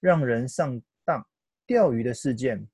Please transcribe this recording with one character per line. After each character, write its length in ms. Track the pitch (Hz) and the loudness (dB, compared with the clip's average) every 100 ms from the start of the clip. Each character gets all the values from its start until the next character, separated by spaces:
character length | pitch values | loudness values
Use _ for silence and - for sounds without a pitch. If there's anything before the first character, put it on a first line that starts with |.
让 240 | 185 165 | 2 2
人 240 | 131 117 127 | 2 0 -2
上 320 | - 151 123 - _ | -4 -4 -4 -12 _
当， 200 | - 143 - _ _ _ _ | -4 -4 -6 _ _ _ _
钓 260 | 240 185 | 2 4
鱼 100 | 117 | 2
的 100 | 117 | -2
事 220 | 120 143 | -2 -4
件 320 | 117 127 104 107 | -2 -2 -4 -8